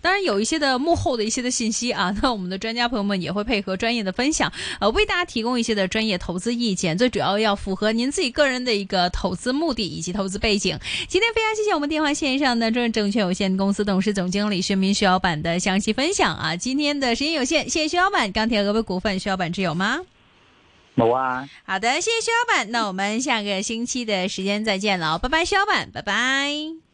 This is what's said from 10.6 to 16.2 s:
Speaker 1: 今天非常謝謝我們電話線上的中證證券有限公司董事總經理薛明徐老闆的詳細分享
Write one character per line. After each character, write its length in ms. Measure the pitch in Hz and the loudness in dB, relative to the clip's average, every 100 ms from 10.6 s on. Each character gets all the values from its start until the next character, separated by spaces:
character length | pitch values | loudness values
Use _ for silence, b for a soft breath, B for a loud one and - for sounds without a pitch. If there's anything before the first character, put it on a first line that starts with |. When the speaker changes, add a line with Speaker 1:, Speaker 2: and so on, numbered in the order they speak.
| 190 160 B B B | 0 -4 B B B
Speaker 1:
今 140 | 370 | 0
天 120 | 453 | 2
非 80 | 453 | 0
常 120 | 440 | 0
謝 180 | 440 427 | 0 0
謝 40 | 330 | 0
我 40 | |
們 100 | 294 | 0
電 120 | 311 | 0
話 80 | 302 | 0
線 320 | 294 294 269 | 0 0 2
上 160 | 285 233 | 2 2
的 140 | 226 | 2
中 100 | 233 240 | 2 0
證 180 | 226 202 | 2 2
證 60 | |
券 100 | 214 | 2
有 100 | 185 | 2
限 240 | 185 196 190 | 2 0 2
公 160 | 196 | 2
司 140 | 202 208 | 2 2
董 160 | 190 | 2
事 100 | 202 | 2
總 180 | 196 180 | 0 0
經 180 | 196 208 | 0 0
理 100 | 190 | 0
薛 140 | 185 196 | 0 2
明 160 | 190 | 2
徐 140 | 202 196 | 4 4
老 140 | 185 | 4
闆 200 | 190 151 | 2 0
的 160 | 165 175 | 0 0
詳 200 | 196 190 | 0 0
細 140 | 214 | 0
分 180 | 214 302 | 0 0
享 240 | 392 | 2